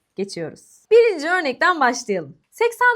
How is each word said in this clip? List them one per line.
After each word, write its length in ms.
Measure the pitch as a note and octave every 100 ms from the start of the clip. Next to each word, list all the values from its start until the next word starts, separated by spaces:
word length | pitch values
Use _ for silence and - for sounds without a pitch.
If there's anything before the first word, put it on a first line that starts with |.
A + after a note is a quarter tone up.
| _
geçiyoruz. 720 | - G3 F3 D#3 - _ _ -
Birinci 380 | A#4 A4+ E4 D#4
örnekten 520 | F#4 D4 B3+ E4 E4+
başlayalım. 560 | B3+ C4 - F#3+ C#3 - _
Seksen 440 | - A#4 A#4 B4